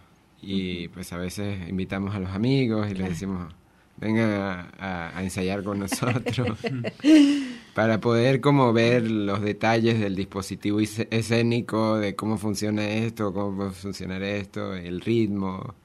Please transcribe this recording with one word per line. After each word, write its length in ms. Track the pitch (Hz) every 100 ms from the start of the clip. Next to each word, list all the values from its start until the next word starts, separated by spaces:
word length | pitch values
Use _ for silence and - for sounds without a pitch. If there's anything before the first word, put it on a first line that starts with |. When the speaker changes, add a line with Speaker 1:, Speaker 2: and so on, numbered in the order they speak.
| - _ _ _
Speaker 1:
Y 440 | 98 98 92 87 85
Speaker 2:
Ujú. 80 | 87
Speaker 1:
pues 180 | 90
a 40 | 87
veces 520 | 90 95 101 98 87
invitamos 460 | 92 92 98 98 104
a 40 |
los 120 | 92
amigos 540 | 95 120 139 127 110 104
y 20 |
les 80 | 95
Speaker 2:
Claro. 140 | 92
Speaker 1:
decimos, 400 | 82 95 95 85 - _ _ _ -
"Vengan 320 | 104 110 113
a, 400 | 104 98 90 87 -
a, 400 | 95 90 85 82
a 60 |
ensayar 400 | 95 101 92 101
con 160 | 98 101
nosotros", 800 | 98 - - 123 - 120 123 113 - 127 117 - 285
Speaker 2:
<laughs> 600 | 311 285 285 262 240 - -
Speaker 1:
para 260 | 110 110
poder 400 | 120 117 120 135
como 320 | 143 143 123
ver 360 | 113 117 123 113
los 320 | 110 101 101
detalles 580 | 104 101 110 117 113 113
del 140 | 104 95
dispositivo 600 | 95 98 92 95 104 104
esce-, 260 | 104 110 110
escénico, 840 | 113 104 117 117 117 - 110 110 110
de 180 | 104 95
cómo 220 | 104 110
funciona 480 | 107 98 104 107 104
esto, 440 | 110 113 113 104
cómo 220 | 92 101 98
puede 160 | 98
funcionar 500 | 92 98 95 92 95
esto, 500 | 98 101 98 104 101 95
el 240 | 87 87
ritmo, 760 | 110 117 107 101 98 92 - -